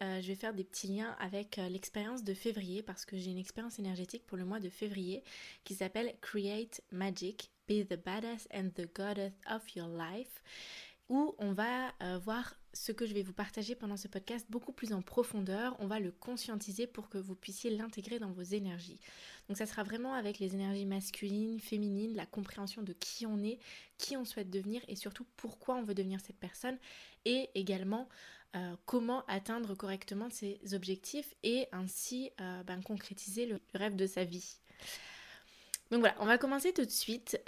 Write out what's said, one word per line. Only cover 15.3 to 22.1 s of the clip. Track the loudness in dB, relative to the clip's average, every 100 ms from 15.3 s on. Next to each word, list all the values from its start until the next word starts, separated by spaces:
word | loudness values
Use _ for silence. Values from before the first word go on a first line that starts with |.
| 4 2 2 0 0
On | 0
va | 2
le | 0
conscientiser | -2 -6 -4 -2 -2 -2 -2 -2
pour | -2 -6
que | -4
vous | -4
puissiez | -6 -8 -2 0
l'intégrer | 0 -2 -6 -4 -2
dans | -2
vos | -4
énergies. | 0 0 0 -4 -6 -14 -16 -16 -16 -12 -4
Donc | -2
ça |
sera | 0 0
vraiment | -2 0 0
avec | 0 0 0
les | 0
énergies | 2 2 2
masculines, | 2 2 0 -2 0 2 2 0
féminines, | 0 2 2 2 0